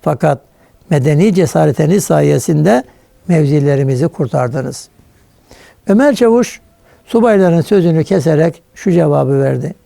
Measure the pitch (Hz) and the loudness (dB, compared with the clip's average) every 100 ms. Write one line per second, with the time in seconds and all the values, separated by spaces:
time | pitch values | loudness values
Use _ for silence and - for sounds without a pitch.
0 | 160 143 156 139 _ _ _ _ _ 147 | -4 -2 -2 -2 _ _ _ _ _ -2
1 | 135 147 208 185 156 165 156 - 156 202 | 2 2 2 2 0 0 0 0 0 0
2 | - 156 147 143 - 151 160 240 - _ | 0 0 2 0 0 0 2 0 -4 _
3 | _ _ - 170 143 147 143 139 135 127 | _ _ -2 0 2 0 0 0 0 -2
4 | 165 - 147 143 123 135 127 - - _ | -4 -4 -4 -2 -4 -6 -8 -12 -18 _
5 | _ _ _ _ _ - - _ - 202 | _ _ _ _ _ -20 -20 _ 0 2
6 | 285 240 233 233 240 - _ _ _ _ | 2 2 2 2 -2 -8 _ _ _ _
7 | _ 233 233 202 185 165 - 202 170 160 | _ 0 2 2 2 2 2 0 2 0
8 | - 190 143 151 165 - _ - 202 170 | 0 -2 0 0 0 -4 _ -8 -2 0
9 | 156 143 135 139 135 131 165 - | 0 0 0 0 -2 -4 -8 -12